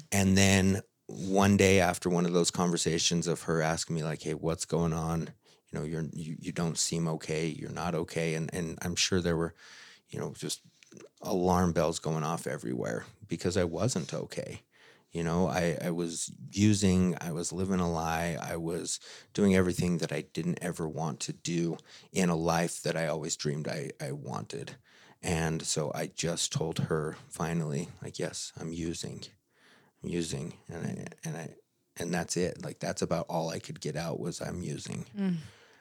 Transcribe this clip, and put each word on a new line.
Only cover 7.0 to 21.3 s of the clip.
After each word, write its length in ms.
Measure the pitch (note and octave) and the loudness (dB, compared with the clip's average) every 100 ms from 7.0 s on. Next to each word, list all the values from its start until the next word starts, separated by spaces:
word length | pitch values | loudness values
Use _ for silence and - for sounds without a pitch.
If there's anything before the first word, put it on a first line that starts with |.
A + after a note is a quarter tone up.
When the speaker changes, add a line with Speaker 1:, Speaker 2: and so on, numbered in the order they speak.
| E2 | -2
Speaker 1:
okay. 400 | D#2+ - D#2 E2 | -2 -4 -2 -2
You're 220 | D2 D2 | -4 -8
not 220 | C#2+ F2 D#2+ | -6 -2 -2
okay." 380 | E2+ E2 E2 D#2 | -2 -2 -2 -2
And, 140 | D#2+ | -2
and 240 | F2+ E2 - | -4 -6 -6
I'm 140 | F2+ E2+ | -4 0
sure 260 | - F#2+ | 2 2
there 160 | E2+ E2 | 2 2
were, 160 | E2 - - - - - _ | 0 -4 -20 -20 -20 -20 _
you 100 | - | -8
know, 140 | D2+ - | -6 -6
just 260 | D2+ - - _ - - - _ | -6 -6 -10 _ -20 -20 -20 _
alarm 520 | - F#2 F2+ F2+ F2+ | -2 2 6 6 6
bells 260 | E2+ D#2+ E2 | 4 2 2
going 240 | - D#2+ | -2 -2
off 240 | D#2 E2 - | 0 -2 -4
everywhere 580 | C#2 A#1+ B1 G1+ A1 - - - | -6 -4 -4 -4 -4 -8 -14 -8
because 280 | E2 F#2+ F#2 | -4 0 2
I 60 | F2 | 2
wasn't 480 | E2 A#2 F3+ C3+ | 2 0 0 -4
okay. 480 | - - - - - _ _ - - _ | -6 -6 -8 -8 -10 _ _ -20 -20 _
You 120 | E2+ | -4
know, 240 | E2 F2 F2 | 0 2 2
I, 300 | D#2+ E2+ C#2 | 2 2 0
I 100 | E2 | -2
was 380 | E2+ E2+ D#2+ - - - | -2 -2 -4 -8 -10 -4
using, 640 | F#2+ G#2+ G2+ G2 F#2 F2+ D#2+ | 4 6 6 6 6 4 2
I 100 | F2 | -4
was 220 | D#2 E2+ | -4 -4
living 260 | E2+ F#2+ F#2 | -2 0 2
a 100 | F2 | 2
lie. 480 | D#2+ D#2+ E2 E2+ D2 | 0 0 0 0 -2
I 160 | - E2+ | -4 -4
was 420 | E2 E2+ E2+ - - - - | -4 -4 -4 -8 -10 -20 -6
doing 220 | - G2+ F#2+ | 2 6 8
everything 440 | F2+ E2+ F2+ E2+ | 6 2 2 2
that 120 | D#2+ | 0
I 100 | D2+ - | -4 -4
didn't 260 | - E2+ - | -4 -2 -2
ever 280 | F2 E2 D#2+ | -4 -4 -4
want 320 | - D#2+ C2+ | -4 -4 -4
to 120 | - | -8